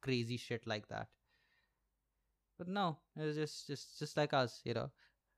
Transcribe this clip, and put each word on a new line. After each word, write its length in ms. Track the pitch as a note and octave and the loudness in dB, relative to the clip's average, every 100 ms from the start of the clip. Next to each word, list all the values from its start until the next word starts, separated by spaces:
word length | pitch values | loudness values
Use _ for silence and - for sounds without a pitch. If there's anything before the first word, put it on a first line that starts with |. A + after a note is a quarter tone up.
crazy 340 | C3+ B2+ A#2 A#2+ | 0 2 2 -2
shit 300 | - A#2 A2+ | -2 -4 -2
like 200 | G#2+ - | -4 -2
that. 180 | G#2+ A2 _ _ _ _ _ _ _ _ _ _ _ _ _ _ - | -6 -6 _ _ _ _ _ _ _ _ _ _ _ _ _ _ -10
But 80 | F3 | -4
no, 320 | G3 F3+ D3+ _ - | 2 2 0 _ -4
it 60 | |
was 120 | D#3 D3+ | 0 2
just, 300 | D3+ - - | 0 -2 -6
just, 320 | C#3 - - | -8 -8 -8
just 180 | D3 - | -2 2
like 140 | D3 | 4
us, 300 | C#3 A#2+ - | 4 2 0
you 120 | - A#2 | -4 -2
know? 160 | C3+ - - _ _ | -2 -6 -20 _ _